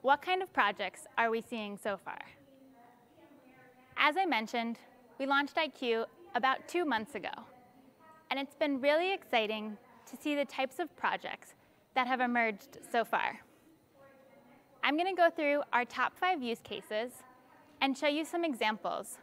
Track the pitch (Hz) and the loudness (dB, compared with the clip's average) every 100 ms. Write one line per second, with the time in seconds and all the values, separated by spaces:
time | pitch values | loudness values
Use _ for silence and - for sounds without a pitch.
0 | 254 285 - 370 370 - 208 202 190 - | 4 2 2 0 0 2 2 2 -6 -8
1 | - - 233 226 220 233 208 202 220 190 | -6 0 2 0 -4 -8 -6 -6 -4 -4
2 | - - - - - - - - - - | -8 -12 -14 -20 -20 -20 -20 -20 -20 -20
3 | - - - - - - - - - - | -20 -20 -20 -20 -20 -20 -20 -20 -12 2
4 | 277 311 381 226 220 240 233 233 - - | 4 4 2 0 0 -2 -2 -6 -14 -20
5 | - - 269 277 285 - 311 - 240 226 | -20 -6 2 2 2 0 -2 -2 0 0
6 | 226 - - 247 262 262 - 349 320 220 | -2 -10 -6 0 2 0 -2 -2 0 0
7 | 214 214 - - 226 - - - - _ | -2 -8 -8 -10 -16 -20 -20 -20 -20 _
8 | - - - 262 277 - 302 269 277 311 | -20 -20 -6 -6 -6 -2 0 2 4 4
9 | 370 392 - 233 214 220 214 208 - - | 2 0 0 0 0 -4 -8 -10 -18 -20
10 | - 247 302 285 277 - 262 - 339 - | -18 -8 -2 0 -2 -2 -4 -4 -6 -2
11 | 202 - - - - - _ _ _ 254 | -2 -2 -6 -12 -16 -20 _ _ _ -2
12 | 247 254 247 240 226 202 - - - 240 | 0 2 2 2 0 -2 -14 -20 -2 -2
13 | 220 208 - 214 - _ - _ _ _ | 0 0 0 -4 -18 _ -20 _ _ _
14 | - - - - - - _ - 254 294 | -20 -20 -20 -20 -20 -20 _ -2 0 2
15 | 359 359 339 330 294 285 - 240 247 - | 0 4 4 4 0 0 0 0 0 -2
16 | 247 - 370 349 240 226 - - - 214 | -2 0 -2 0 -2 -6 -8 -12 -6 -4
17 | 247 - - - - - - - 269 262 | -4 -10 -20 -20 -20 -20 -20 -2 -2 2
18 | 302 294 311 349 339 240 214 214 185 - | 0 0 -2 -2 -2 0 0 0 -4 -6
19 | - - | -8 -14